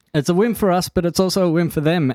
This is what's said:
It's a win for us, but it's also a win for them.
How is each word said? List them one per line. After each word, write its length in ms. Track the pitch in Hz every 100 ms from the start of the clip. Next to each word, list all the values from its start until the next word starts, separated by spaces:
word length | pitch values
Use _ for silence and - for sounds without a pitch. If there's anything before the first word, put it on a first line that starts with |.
| _
It's 160 | 151 139
a 60 |
win 200 | 175 233
for 160 | 220 202
us, 180 | 180 -
but 160 | - 170
it's 140 | 160
also 260 | 190 196 180
a 40 |
win 200 | 160 170
for 100 | 160
them. 320 | 151 175 139